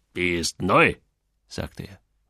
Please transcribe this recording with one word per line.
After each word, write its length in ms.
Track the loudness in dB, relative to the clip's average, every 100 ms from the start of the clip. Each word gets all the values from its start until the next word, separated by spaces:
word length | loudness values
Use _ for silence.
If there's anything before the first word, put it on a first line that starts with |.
| _
"Die 200 | -4 0
ist 260 | 0 -4 -4
neu", 340 | 2 4 4 0 _ _ _ _ _
sagte 360 | -10 -10 -10
er. 140 | -16 -18 _ _